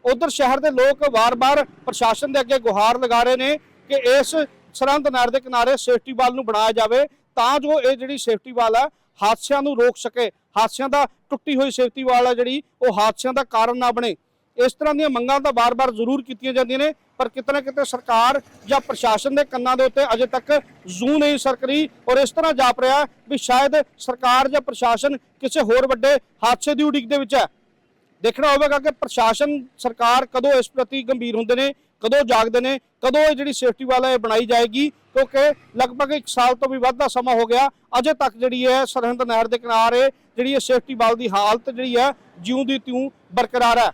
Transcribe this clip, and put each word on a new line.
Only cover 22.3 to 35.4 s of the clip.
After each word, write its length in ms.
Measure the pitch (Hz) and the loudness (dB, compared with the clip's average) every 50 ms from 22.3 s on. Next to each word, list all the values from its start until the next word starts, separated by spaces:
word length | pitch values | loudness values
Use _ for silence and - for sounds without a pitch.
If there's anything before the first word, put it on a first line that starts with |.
ਤਰ੍ਹਾਂ 220 | - 330 320 320 | -2 -2 -2 0
ਜਾਪ 280 | 294 247 269 247 240 - | 2 2 2 2 2 0
ਰਿਹਾ 240 | 254 254 269 285 294 - _ _ _ - | 0 2 2 2 0 -2 _ _ _ -8
ਵੀ 100 | 285 254 | -8 -6
ਸ਼ਾਇਦ 380 | - - 247 254 277 285 277 302 285 _ _ _ | -2 0 2 2 2 2 2 0 -2 _ _ _
ਸਰਕਾਰ 500 | - - 247 247 262 247 247 254 269 269 | -10 -10 -8 -2 0 2 2 2 2 2
ਜਾਂ 120 | 277 294 | 0 -2
ਪ੍ਰਸ਼ਾਸਨ 560 | 262 - 247 - 247 233 233 220 262 285 285 | -4 -4 -6 -2 0 0 0 0 -2 -4 -4
ਕਿਸੇ 440 | 254 _ _ _ _ - 262 - 320 | -4 _ _ _ _ -8 -4 -2 -2
ਹੋਰ 260 | 262 208 233 254 262 | 0 2 2 2 2
ਵੱਡੇ 280 | 262 262 233 226 277 294 254 _ _ _ _ 214 | 0 -2 0 2 2 2 2 _ _ _ _ 0
ਹਾਦਸੇ 300 | 233 247 - - 294 294 | 0 0 0 -2 -4 -2
ਦੀ 80 | 254 | 0
ਉਡੀਕ 260 | 302 302 277 285 233 226 | 0 0 -2 -2 -4 -2
ਦੇ 100 | 285 285 | -4 -4
ਵਿੱਚ 160 | 269 202 277 | -2 -2 0
ਹੈ। 120 | 254 196 - _ _ _ _ _ _ _ _ _ _ _ _ _ _ | -2 -2 -2 _ _ _ _ _ _ _ _ _ _ _ _ _ _
ਦੇਖਣਾ 300 | 175 226 226 - 294 294 | -4 -4 -2 0 2 2
ਹੋਵੇਗਾ 260 | 277 285 302 285 285 285 | 4 4 2 2 0 0
ਕਿ 120 | 269 302 | 0 -2
ਪ੍ਰਸ਼ਾਸਨ, 720 | 277 _ - - - 254 233 226 226 - 294 294 294 285 247 - _ _ | -4 _ -10 -6 -2 0 0 0 2 0 -2 -2 -2 -6 -8 -14 _ _
ਸਰਕਾਰ 480 | - 247 233 - 233 233 240 262 262 | -8 -8 -4 0 2 2 2 2 0
ਕਦੋਂ 260 | - - 254 247 285 | 0 -4 -2 2 2
ਇਸ 180 | 277 254 233 - | 2 2 0 -2
ਪ੍ਰਤੀ 320 | _ 262 254 _ 277 269 | _ -6 -6 _ -6 -8
ਗੰਭੀਰ 340 | 247 226 269 247 240 240 214 | -4 -4 -4 -4 -4 -4 -4
ਹੁੰਦੇ 180 | 226 226 208 247 | -4 -2 0 0
ਨੇ, 180 | 247 269 277 277 _ _ _ _ _ | 0 0 -4 -4 _ _ _ _ _
ਕਦੋਂ 220 | - 226 262 285 285 | -2 2 2 2 4
ਜਾਗਦੇ 360 | 226 247 220 220 226 220 247 | 4 2 2 2 2 0 0
ਨੇ, 180 | 247 262 269 254 _ _ _ _ | 0 0 -4 -4 _ _ _ _
ਕਦੋਂ 180 | - 262 254 302 | -2 0 2 4
ਇਹ 140 | 302 311 302 | 4 4 2
ਜਿਹੜੀ 160 | 254 285 294 | 2 -4 -6
ਸੇਫਟੀ 320 | 262 - 262 247 226 _ 269 | -4 0 0 -2 -2 _ -4
ਵਾਲ 200 | 247 254 254 262 | 0 0 2 2
ਹੈ 140 | 262 254 247 | 2 0 0
ਬਣਾਈ 280 | 214 226 220 226 247 | 0 0 0 0 2
ਜਾਏਗੀ, 420 | 214 240 233 233 226 214 262 285 302 | 2 2 2 2 0 0 -2 -2 -2
ਕਿਉਂਕਿ 600 | _ _ _ _ _ 262 269 - - 269 | _ _ _ _ _ 0 0 2 2 2